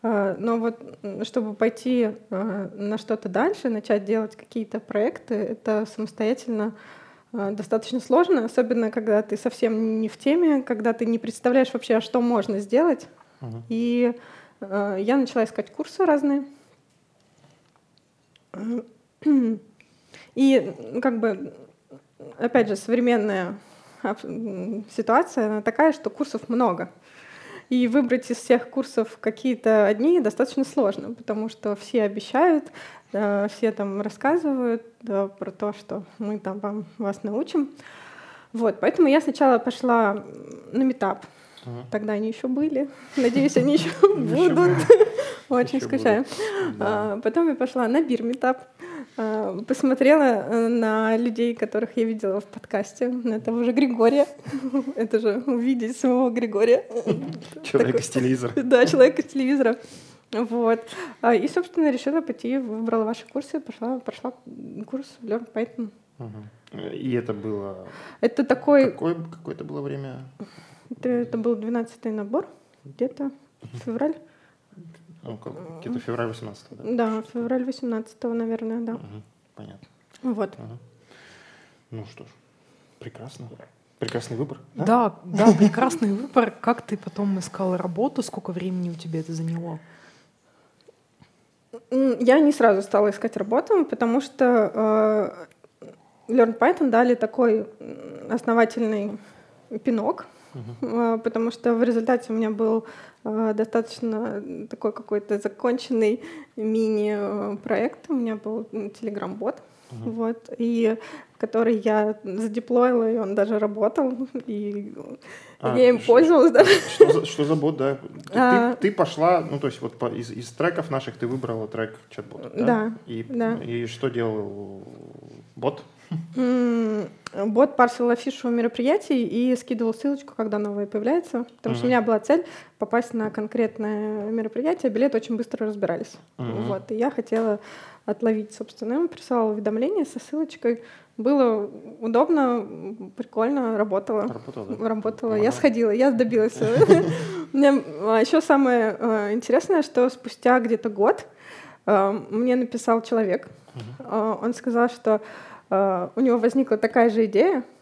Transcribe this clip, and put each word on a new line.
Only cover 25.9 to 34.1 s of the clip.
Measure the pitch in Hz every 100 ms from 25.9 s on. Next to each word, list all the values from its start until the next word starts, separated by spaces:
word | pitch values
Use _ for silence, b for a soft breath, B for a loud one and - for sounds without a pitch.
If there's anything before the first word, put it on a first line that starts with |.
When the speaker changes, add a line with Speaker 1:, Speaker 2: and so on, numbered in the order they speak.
Speaker 1:
что | 311 -
курсов | - 285 226 -
много. | 233 240 175 180 - B B B B B B B
И | 254 247
выбрать | 254 247 247 -
из | 240
всех | - 240 240
курсов | - 269 - 220 -
какие-то | - 220 262 240 226 214 202
одни | 214 277 359
достаточно | 214 - 254 - 269
сложно, | - 214 196 202
потому | 233 - 214 220
что | - 214 202
все | - 247
обещают, | 208 202 - 254 349 208 - B B B _
э, | 196 208 202 208 -
все | 226
там | 220 202 196
рассказывают, | 208